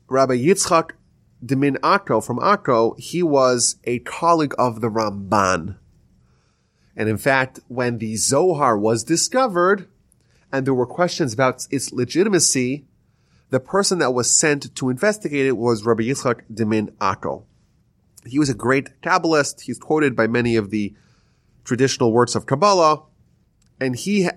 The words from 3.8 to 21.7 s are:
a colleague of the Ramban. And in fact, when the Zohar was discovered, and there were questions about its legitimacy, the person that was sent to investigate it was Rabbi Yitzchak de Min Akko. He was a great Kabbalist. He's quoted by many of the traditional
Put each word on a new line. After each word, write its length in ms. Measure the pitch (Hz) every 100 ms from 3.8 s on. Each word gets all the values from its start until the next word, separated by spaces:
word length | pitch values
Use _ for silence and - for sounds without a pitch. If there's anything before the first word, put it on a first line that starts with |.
a 160 | - 123
colleague 560 | - - 170 165 147 -
of 240 | 123 110
the 80 | 117
Ramban. 880 | 110 107 98 95 104 95 90 85 - _ _ _ _ _ _ _ _ _ _ _ -
And 80 | 107
in 100 | 104
fact, 420 | 139 135 131 - -
when 320 | 123 123 120
the 160 | 110 110
Zohar 600 | - 135 185 151 135 104
was 280 | 110 117
discovered, 840 | 131 165 - 254 262 175 180 202 - _ _ _ _ _ _
and 140 | 135 131
there 80 |
were 140 | 127 120
questions 440 | - 175 - 147
about 360 | 110 131 - -
its 240 | 139 -
legitimacy, 920 | - 120 151 214 180 - 135 123 147 - _ _ _ _ _ _
the 80 | 131
person 400 | - 196 196 180
that 160 | 131 123
was 200 | 117 -
sent 380 | 156 143 135 -
to 140 | 131
investigate 560 | 127 208 208 165 143 135
it 120 | 110
was 280 | 120 113 110
Rabbi 180 | 113
Yitzchak 380 | 113 139 131 117 -
de 140 | 110 107
Min 220 | 107 104 -
Akko. 440 | 98 98 78 69 - _ _ _ _ _ _ _ 120
He 140 | 135
was 100 | 143
a 60 | 110
great 440 | 117 135 131 _
Kabbalist. 600 | 170 180 165 156 135 -
He's 160 | - 117
quoted 380 | - 156 143 113
by 100 | 113
many 300 | 120 120 113
of 160 | 101
the 240 | 107 101 - _ _ _ _ _ _
traditional 480 | -